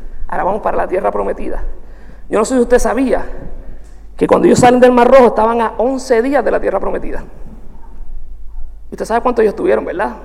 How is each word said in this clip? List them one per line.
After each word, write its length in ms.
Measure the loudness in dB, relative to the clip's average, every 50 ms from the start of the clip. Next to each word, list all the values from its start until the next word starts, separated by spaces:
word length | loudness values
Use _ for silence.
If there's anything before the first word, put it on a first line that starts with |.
| -8 -8 -6 -6 -6 -4
Ahora 160 | -4 -2 0
vamos 160 | -2 -2 -2
para 160 | -2 -2 -2
la 100 | -2 -2
tierra 240 | -2 -2 -2 -2 -2
prometida. 520 | -2 -2 -2 -4 -4 -4 -4 -4 -4 -2 -2 -4 -4 -6 -10 -14 -16 -16 -16 -18 -16 -14 -8 -2
Yo 100 | 0 0
no 60 | 0
sé 120 | 2 2
si 40 | 0
usted 180 | 2 4 4 4
sabía 460 | 4 4 2 0 0 0 0 0 -2 -4 -6 -6 -8 -8 -8 -8 -8 -10 -12 -12 -12 -14 -16 -18 -18 -16 -6 -2
que 80 | 0
cuando 200 | 2 4 4 4
ellos 120 | 4 6 6
salen 220 | 6 6 6 6
del 120 | 6 6 6
Mar 160 | 6 6 8
Rojo 200 | 8 8 8 6
estaban 340 | 6 4 2 2 2 0 -2
a 100 | -2 -2 -2
once 420 | -2 0 -2 -2 -2 0 2 2
días 240 | 2 2 2 0 2
de 60 | 0
la 100 | 0 -2
tierra 180 | 0 -2 -2 -2
prometida. 460 | -2 -2 -4 -4 -4 -4 -4 -6 -8 -10 -12 -12 -12 -12 -12 -12 -12 -12 -12 -12 -12 -12 -10 -8 -6 -6 -4 -4 -6 -6 -8 -8 -10 -8 -6 -6 -6 -6 -6 -10 -12 -12
Usted 160 | -10 -8 -4
sabe 160 | -2 -2 0 0
cuánto 180 | 0 2 2
ellos 140 | 2 2 0
estuvieron, 300 | 0 0 0 0 0 0
¿verdad? 320 | -2 -4 -4 -4 -4 -6 -8